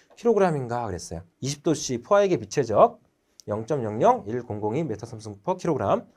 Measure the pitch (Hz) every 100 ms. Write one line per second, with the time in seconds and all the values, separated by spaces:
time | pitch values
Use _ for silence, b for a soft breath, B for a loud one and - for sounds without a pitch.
0 | b - 233 202 185 147 123 120 113 85
1 | - 85 - - 131 147 175 151 - 120
2 | - 202 196 143 104 - 117 107 220 -
3 | _ _ _ _ - 107 113 151 110 107
4 | 190 247 98 123 120 104 107 127 160 104
5 | 110 110 107 101 - 185 175 135 101 202
6 | -